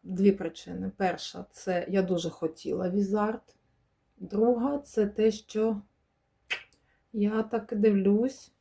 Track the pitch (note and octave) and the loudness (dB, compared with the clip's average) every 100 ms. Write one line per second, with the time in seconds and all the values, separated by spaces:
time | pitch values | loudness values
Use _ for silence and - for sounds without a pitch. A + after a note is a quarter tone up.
0 | - F#3 G3 G3 E3 - F3 F3 F#3+ - | -6 4 4 4 -4 -8 -14 -8 -10 -2
1 | F#3 - - F3 - - - F3 F3 F#3+ | -2 -2 -10 -14 -16 -10 -4 -4 0 0
2 | F#3 F3 E3 - D#3+ - - F3+ F#3 G3 | 2 -2 -2 -4 -6 -6 -6 -4 -2 -2
3 | G3 G#3 G#3 A3 _ _ _ _ _ _ | 0 0 -2 -4 _ _ _ _ _ _
4 | _ _ F#3 G3+ A3+ A#3+ C4 C#4+ - - | _ _ -8 0 2 2 0 -4 -4 0
5 | G3+ - A3 G#3+ - G#3+ A3 G#3 - _ | 0 2 0 0 -6 -2 0 -2 -8 _
6 | _ _ _ _ _ - - _ _ _ | _ _ _ _ _ -10 -10 _ _ _
7 | _ A3 G#3 A3 G#3+ A3 G#3+ G#3+ A3 G3+ | _ -2 0 0 -2 -4 -2 4 4 6
8 | F#3+ G#3 B3+ - - _ | 6 4 2 -4 -20 _